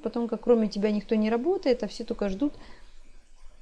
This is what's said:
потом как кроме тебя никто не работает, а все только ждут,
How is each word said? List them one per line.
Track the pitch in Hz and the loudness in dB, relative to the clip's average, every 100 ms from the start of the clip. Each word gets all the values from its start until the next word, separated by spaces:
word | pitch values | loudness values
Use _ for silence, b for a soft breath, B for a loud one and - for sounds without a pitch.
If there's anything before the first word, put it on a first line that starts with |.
потом | 226 240 233 | -4 -2 -2
как | 220 | -2
кроме | - 233 214 | 4 4 4
тебя | 202 214 | 2 0
никто | 208 - | 0 2
не | 220 214 | 2 4
работает, | 233 285 392 285 240 | 2 2 2 2 2
а | 202 | 0
все | - | -6
только | 226 - 202 | -6 -2 -2
ждут, | 196 294 - b b b b - - - - - - | 0 -2 -2 b b b b -18 -20 -20 -18 -16 -12